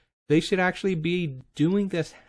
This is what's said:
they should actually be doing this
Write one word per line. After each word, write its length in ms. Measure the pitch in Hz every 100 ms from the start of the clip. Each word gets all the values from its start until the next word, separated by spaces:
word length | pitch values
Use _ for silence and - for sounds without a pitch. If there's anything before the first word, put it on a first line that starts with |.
| _ _ -
they 120 | 156
should 200 | - 185
actually 340 | 180 180 196
be 460 | 170 165 180 160 131 -
doing 340 | - 156 202 196
this 240 | 170 156 -